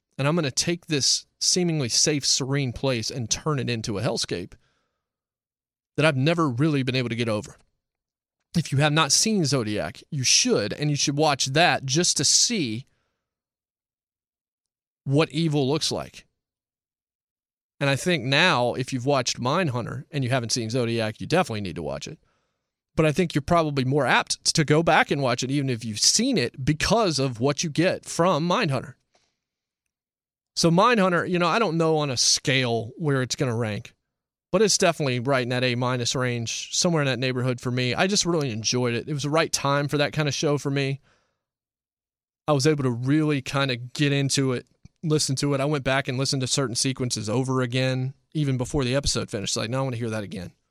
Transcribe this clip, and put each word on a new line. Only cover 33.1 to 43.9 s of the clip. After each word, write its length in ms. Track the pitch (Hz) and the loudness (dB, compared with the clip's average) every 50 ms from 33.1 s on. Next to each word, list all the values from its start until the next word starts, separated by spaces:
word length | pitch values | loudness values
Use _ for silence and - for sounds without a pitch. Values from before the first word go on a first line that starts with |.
| 139 131 | 0 0
it's 140 | 127 120 - | 0 -2 -4
gonna 180 | - 151 127 113 | -2 -2 -2 -2
rank, 400 | 117 120 107 104 101 - - - _ _ _ _ _ _ _ _ _ _ _ | -2 -2 -4 -4 -6 -8 -12 -20 _ _ _ _ _ _ _ _ _ _ _
but 120 | - 185 | 2 2
it's 140 | 220 190 - | 4 2 4
definitely 440 | - - 175 160 - 156 131 123 123 | 4 2 2 2 2 0 -2 0 0
right 240 | 117 139 139 127 123 | 0 0 0 0 0
in 60 | 120 | 0
that 120 | 127 123 | 0 0
A 140 | 127 127 120 | 0 0 0
minus 400 | 120 127 123 127 123 120 - - | 0 0 -2 -2 -2 -2 -2 -2
range, 580 | 135 127 123 120 120 117 110 - - - - - | 0 -2 -2 -2 -4 -4 -6 -6 -8 -8 -6 -2
somewhere 260 | - - 180 170 156 | 0 2 2 2 2
in 40 | 143 | 2
that 140 | 135 127 113 | 0 0 0
neighborhood 400 | 131 131 127 127 123 131 123 120 | -2 -2 -2 0 0 -2 -2 -2
for 100 | - 131 | -4 -2
me. 240 | 123 127 127 123 120 | -2 0 0 0 0
I 140 | - 123 110 | 0 0 0
just 180 | 208 196 - | 0 0 0
really 240 | 170 175 160 143 135 | 0 0 0 -2 -2
enjoyed 440 | 107 110 110 - - 123 127 120 120 | -4 -4 -4 -2 0 0 0 0 -2
it. 140 | 113 - - | -2 -4 -4
It 40 | |
was 100 | 156 139 | -6 -4
the 80 | 127 147 | -4 0
right 220 | 143 160 165 - | 0 0 0 0
time 340 | - - - 139 139 143 147 | -2 -2 0 0 0 0 0
for 120 | 139 - 143 | 0 0 0
that 140 | 147 117 | 0 0
kind 140 | - 156 151 | -2 -2 -2
of 80 | 147 131 | -2 -2
show 240 | - - 147 147 135 | 0 0 0 0 0
for 120 | - 147 | -2 -2
me. 300 | 139 143 139 135 139 135 _ _ _ _ _ _ _ _ _ _ _ _ _ _ _ _ _ _ _ _ _ _ _ _ _ _ _ _ _ - | -2 0 0 -2 -4 -6 _ _ _ _ _ _ _ _ _ _ _ _ _ _ _ _ _ _ _ _ _ _ _ _ _ _ _ _ _ 0
I 40 | |
was 140 | 151 139 127 | 0 4 4
able 160 | 156 156 - | 2 2 2
to 80 | 127 131 | 0 0
really 500 | 120 117 123 131 147 156 156 151 151 135 | -2 0 0 2 2 2 2 2 0 -2
kind 300 | 123 - - 139 139 135 | -4 -4 -2 -2 0 0
of 220 | 123 113 127 123 | -2 -4 -8 -8